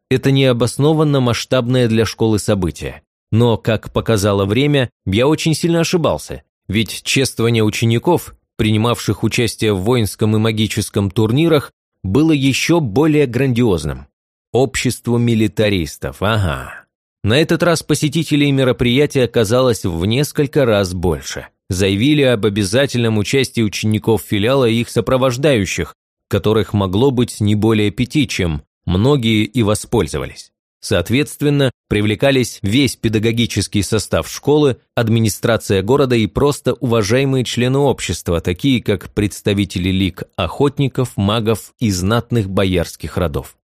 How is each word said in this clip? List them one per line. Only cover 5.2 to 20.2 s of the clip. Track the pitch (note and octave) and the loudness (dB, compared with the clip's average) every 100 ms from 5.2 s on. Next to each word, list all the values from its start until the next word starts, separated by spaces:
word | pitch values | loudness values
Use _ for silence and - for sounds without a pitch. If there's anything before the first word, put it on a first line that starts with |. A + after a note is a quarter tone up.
| C3+ | 2
очень | D#3 E3 D3+ | 2 0 0
сильно | E3+ E3+ | 0 0
ошибался, | E3 F3+ C3 D2+ - B1+ - _ - | 0 0 0 -2 -6 -14 -16 _ -4
ведь | G2+ G3 - | -2 -2 -6
чествование | - - B2+ - A#2 A#2 | -2 0 0 0 0 2
учеников, | G#2+ - A#2 A#2 E3+ E3+ - - _ - | 0 0 0 2 2 0 -2 -20 _ -2
принимавших | A2 G#2+ A#2 A2+ - G2+ | 0 2 0 0 -2 -2
участие | A2+ - A2+ - A2 | -2 0 -2 0 0
в | G2 | 0
воинском | G2 B2+ G#2 - G#2+ A2 | 0 0 -2 -2 0 2
и | |
магическом | A2 A2 A2 - - G#2 G2 | 0 0 -2 -2 -4 -2 -2
турнирах, | - A2 C3 E3 D3 - - _ _ | 0 0 2 2 2 -2 -12 _ _
было | F#2+ A#2+ D#3+ | -2 2 2
еще | D3 C3+ B2 - E3+ | 2 0 0 0 0
более | B2 G2+ D#3+ D3+ C#3 | 2 0 2 2 2
грандиозным. | A2 C#3 A#2+ A#2+ E2+ D2 C2 - _ _ _ _ | 0 0 2 2 2 -2 -8 -14 _ _ _ _
Общество | - - - B2+ - A#2+ A#2+ | 0 0 0 -2 -2 -2 0
милитаристов, | A#2+ A2+ G#2+ - G#2+ G2 D2+ - C2+ - | 2 2 0 0 0 0 -2 -8 -12 -4
ага. | F#2+ A2+ F2+ C2 C2+ - - _ _ _ | -2 0 -2 -4 -10 -18 -20 _ _ _
На | G2+ C3 | 0 2
этот | E3 E3 | 2 0
раз | F3 D#3+ | 0 0
посетителей | - D3+ D#3 E3+ D3+ D3 C#3+ | -2 -2 0 -2 0 2 2
мероприятия | C3+ B2+ - B2 B2+ D3 C#3 | 2 2 2 2 2 2 0
оказалось | A#2 A#2+ G#2 B2 B2+ G#2+ | 0 0 2 2 2 0
в | G2 E2 F#2+ | -2 -2 0
несколько | A#2+ | 0